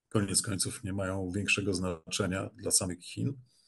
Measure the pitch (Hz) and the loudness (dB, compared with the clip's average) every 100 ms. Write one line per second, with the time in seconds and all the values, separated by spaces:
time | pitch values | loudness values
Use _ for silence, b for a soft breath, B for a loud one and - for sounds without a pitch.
0 | _ 110 98 92 - 95 98 - 95 98 | _ 2 4 2 2 0 -2 -4 -4 -2
1 | 95 95 92 92 95 - 101 90 90 85 | 0 -2 -2 -2 2 2 2 0 0 -2
2 | - - 98 95 107 - 98 - 95 87 | -4 -2 0 0 -4 -6 2 2 2 -4
3 | - - 117 - - b | -8 -4 -2 -4 -10 b